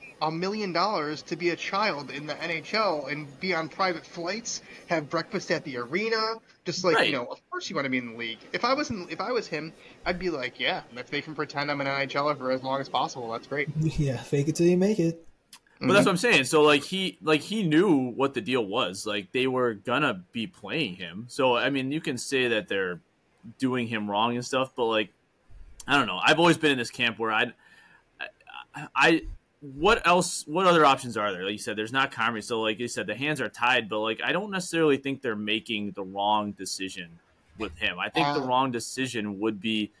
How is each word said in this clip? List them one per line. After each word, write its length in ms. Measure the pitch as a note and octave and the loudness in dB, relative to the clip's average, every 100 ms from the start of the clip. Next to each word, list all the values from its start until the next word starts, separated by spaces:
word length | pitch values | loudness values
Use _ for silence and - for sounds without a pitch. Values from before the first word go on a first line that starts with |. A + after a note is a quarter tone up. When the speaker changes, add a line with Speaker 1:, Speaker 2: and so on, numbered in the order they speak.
| - - | -20 -6
Speaker 1:
a 80 | D#3 | -4
million 400 | D#3+ F#3 G#3+ G3+ | -2 -4 -4 -2
dollars 500 | E3 G3 G3 D3 D3+ | 0 0 0 -2 -6
to 140 | - D#3+ | -8 -2
be 140 | E3+ | -2
a 60 | D#3+ | -2
child 540 | - G3 G#3+ C#3+ C3 | -2 0 0 0 -6
in 160 | C3+ D3+ | -8 -8
the 160 | C#3+ | -6
N 80 | D#3+ | -4
H 240 | E3 D3 | -6 -2
L 320 | G#3+ G#3 D#3 C3+ | 0 2 0 -2
and 220 | D3 C#3+ - | -6 -8 -6
be 160 | F#3 | -2
on 140 | E3 D#3 | -2 -2
private 360 | - F#3 D#3+ | -2 0 -2
flights, 560 | - - E3+ G#3+ - - - - - | -8 -8 -6 -6 -6 -10 -12 -20 -4
have 200 | E3 C#3+ | -2 -2
breakfast 440 | E3 D#3+ F#3+ - | -4 -4 -6 -2
at 100 | D#3+ | -2
the 140 | - B2 | -2 -8
arena. 580 | A#2+ G3+ A3 A3+ A3 A3+ - _ | -4 -4 0 0 0 -4 -12 _
Just 180 | - F3 | -8 -2
like, 120 | F3+ D#3+ | 2 4
Speaker 2:
Right. 100 | - | 4
Speaker 1:
you 60 | |
know, 140 | C3 B2 | 2 -4
of 220 | - _ | -10 _
course 220 | F4+ - | -10 -6
you 60 | E3 | -2
wanna 140 | C#3 | 0
be 80 | B2+ | -2
in 120 | A#2+ | -4
the 60 | A2+ | -6
league. 200 | A#2 G#2+ - | -8 -8 -8
If 120 | F3+ | -4
I 100 | A#3+ | 0
was 160 | C4+ D4 | 0 -2
in, 160 | A3 D#3+ | -6 -6
if 120 | D#3+ | -6
I 100 | G3 | -4
was 160 | B3 - | -4 -4
him, 260 | D3+ D#3+ - - - | -6 -8 -14 -20 -8
I'd 140 | E3+ F3+ | -6 -4
be 120 | F3+ | -2
like, 280 | D3+ B2 - | -4 -6 -4
"Yeah, 240 | B2+ F3 - A#2 | -2 -2 -6 -14
if 120 | B2 | -8
they 100 | D3 | -6
can 160 | D#3 D3 | -6 -6
pretend 340 | D3 C#3+ C#3+ | -6 -4 -2
I'm 100 | C#3+ | -2
an 60 | C#3 | -2
N 140 | C#3 | -2
H 160 | C3+ C#3+ | -2 0
L 120 | D3 | 0
er 60 | |
for 160 | C#3 B2+ | 0 0
as 140 | C3 | -2
long 160 | C3 C3+ | 0 -2
as 80 | C3 | -2
possible, 420 | B2+ D3+ C3+ A#2 | -2 -2 -4 -6
that's 160 | A#2 - | -8 -6
great." 220 | C#3+ D3 | -4 -2
Speaker 3:
<laughs> 60 | D3+ D#3 - | 0 0 0
Yeah, 160 | C#3+ A#2+ | 0 -2
fake 320 | - C#3+ D3 | -2 0 2
it 80 | D3+ | 4
till 100 | E3+ | 4
you 100 | F3+ | 6
make 220 | G3 G#3 | 4 4
it. 260 | E3 E3 - - _ - _ _ | 2 0 -10 -20 _ -20 _ _
Speaker 2:
But 80 | B2+ | 4
that's 60 | C3 | 6
Speaker 1:
Mm-hmm. 80 | - | 6
Speaker 2:
what 40 | |
I'm 60 | F3+ | 4
saying. 280 | A#3+ E3 | 6 4
So, 180 | B2+ D#3+ | 6 6
like, 200 | D3+ D3 | 8 6
he, 360 | C#3 F#3+ F#3 - | 4 -2 -2 -2
like, 200 | D#3 D#3 | 2 2
he 200 | D3 G#3+ | 2 0
knew 480 | F3 D3+ G3+ C#3+ B2+ A#2 | 4 6 8 6 4 0
what 180 | C3+ | 0
the 60 | B2 | 0
deal 260 | G#2+ B2+ G2+ | 0 0 0
was. 400 | A2+ F#2+ F#2 G#2+ | 0 -2 -2 -4
Like, 240 | G#2 F#2 | -4 -2
they 160 | B2+ C3 | 0 2
were 280 | B2+ B2 | 2 0
gonna 500 | G2+ A#2+ B2+ D3 F#2+ F2+ | 0 -2 0 2 0 -6
be 160 | A#2 G#2 | -8 -8
playing 480 | - G2 C#3 A#2+ F2 | -8 -6 -4 -4 -6
him. 300 | E2+ F#2 B2 | -10 -12 -8
So, 280 | - C3 A#2+ | 0 2 4
I 140 | B2+ | 2
mean, 220 | C#3 C3 | 0 -2
you 80 | D3+ | -4
can 180 | D#3+ B2 | -4 -6
say 300 | - C3+ B2 | -2 0 2
that 180 | A2 F#2+ | 0 0
they're 320 | G2 F#2 F2 - _ _ _ A#2 - | -2 -2 -6 -12 _ _ _ -20 -4
doing 280 | C3 B2+ A2+ | -2 0 -2
him 240 | A2+ G#2 | -4 0
wrong 240 | G2+ A#2 | 2 2
and 100 | A#2+ | 0
stuff, 280 | A#2+ C3 C3 | -2 -2 -2
but, 120 | - A#2 | 0 0
like, 240 | A2 G2+ _ _ _ _ - - - - | 2 0 _ _ _ _ -20 -18 -12 0
I 120 | C#3+ | 2
don't 80 | A2 | 2
know. 120 | F2+ | 0
I've 140 | G#2+ D#3 | 2 4
always 180 | E3+ D#3+ | 4 4
been 140 | D#3 | 2
in 80 | C3 | 2
this 120 | A#2 | -2
camp 280 | - A#2+ G#2+ | -2 -2 0
where 120 | A2+ | 0
I, 220 | A2 A#2+ - _ - - _ _ - - - - C2 - | 0 0 -4 _ -20 -20 _ _ -14 -14 -14 -20 -18 -16
I, 140 | C#3+ D#3 C3+ | -14 -6 2
I, 260 | D#3 E3 - - _ _ | 4 4 0 -12 _ _
what 460 | C#3+ C3+ F3+ A3+ E3+ | -16 -2 2 4 4
else, 400 | F3+ F3 - - | 4 2 -4 -4
what 200 | D#3+ F#3+ | 2 6
other 160 | E3+ D3 | 8 6
options 320 | C3+ B2+ A2 | 4 0 -2
are 120 | G#2 | -2
there? 140 | F2+ | -2
Like 80 | F#2+ | -4
you 60 | G#2+ | -4
said, 180 | - G#2 | -4 -4
there's 160 | A2 | -2
not 180 | C3+ C3+ | -2 -2
Comrie. 320 | - A#2 A2+ | 0 -2 -2
So, 200 | G#2 A2+ | -4 -2
like 160 | A2 G#2 | 0 -2
you 100 | A#2+ | -4
said, 180 | B2 G#2 | -4 -6
the 80 | |
hands 240 | G#2+ C#3+ D3 | -4 -2 -2
are 80 | A2 | -4
tied, 400 | - A#2+ B2 A2 | 0 2 2 0
but, 100 | G#2+ | -2
like, 220 | A2 A2 | -2 -2
I 80 | B2 | -2
don't 180 | D#3+ G#3+ | -2 -2
necessarily 460 | F#3+ F3+ E3 D#3 C3+ | -6 -4 2 4 2
think 240 | C#3 B2+ | 0 -6
they're 160 | B2+ G#2+ | -4 -4
making 540 | G#2+ A2 G#2+ G#2+ G#2 | -2 -2 -4 -6 -6
the 120 | F#2+ | -8
wrong 500 | F#2+ G2 G#2 G#2+ G#2 | -8 -2 0 2 0
decision 580 | G2+ F#2+ - F#2+ F#2+ F2 E2+ _ _ _ - | -6 -8 -8 -8 -10 -14 -18 _ _ _ -10
with 180 | G#2 - | -10 -2
him. 220 | G2 F2+ | -2 -2
I 100 | G2+ | -2
think 180 | E3 C#3+ | 0 2
the 80 | D3 | 0
Speaker 1:
Uh, 60 | B2+ | 2
Speaker 2:
wrong 240 | B2+ C3 | 2 2
decision 680 | A#2 - - C3 A#2 G#2 G2 | 0 -6 -4 -4 -2 -4 -2
would 200 | A2+ G#2 | -2 -2
be 300 | A2 A2 G#2 _ | -2 -2 -2 _